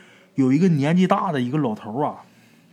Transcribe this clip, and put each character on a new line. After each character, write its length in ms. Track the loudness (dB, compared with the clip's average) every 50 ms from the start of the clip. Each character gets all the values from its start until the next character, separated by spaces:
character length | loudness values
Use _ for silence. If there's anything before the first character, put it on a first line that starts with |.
| -20 -20 -20 -20 -20 _ _
有 160 | 0 2 2 2
一 60 | 4
个 100 | 4 2
年 280 | 2 2 2 2 2
纪 100 | 2 2
大 240 | 2 2 0 0 -2
的 100 | -2 -2
一 100 | -2 -2
个 80 | -2 -2
老 160 | -2 -2 -4
头 280 | -6 -8 -10 -6 -4 -4
儿 40 |
啊， 100 | -4 -4 -8 -16 -20 _ -20 -20 -20 _ _ _ _